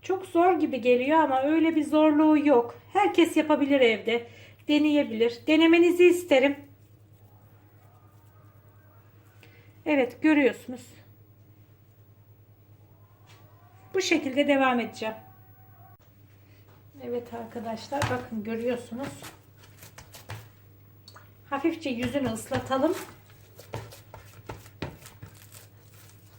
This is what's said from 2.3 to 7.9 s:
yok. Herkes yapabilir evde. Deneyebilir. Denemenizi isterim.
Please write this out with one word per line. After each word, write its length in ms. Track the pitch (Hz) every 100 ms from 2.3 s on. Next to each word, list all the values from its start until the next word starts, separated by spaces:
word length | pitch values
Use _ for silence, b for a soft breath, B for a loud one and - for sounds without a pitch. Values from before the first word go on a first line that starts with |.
| 302 285
yok. 320 | 254 233 - -
Herkes 440 | - 415 - 330 311
yapabilir 440 | 302 302 269 277
evde. 460 | 240 214 214 233 233 B B B -
Deneyebilir. 800 | 294 302 294 233 220 233 233 -
Denemenizi 580 | 311 330 339 349 349 349
isterim. 500 | 349 - 269 269 277 - - _ _ _ _ - _ _ - _ _ _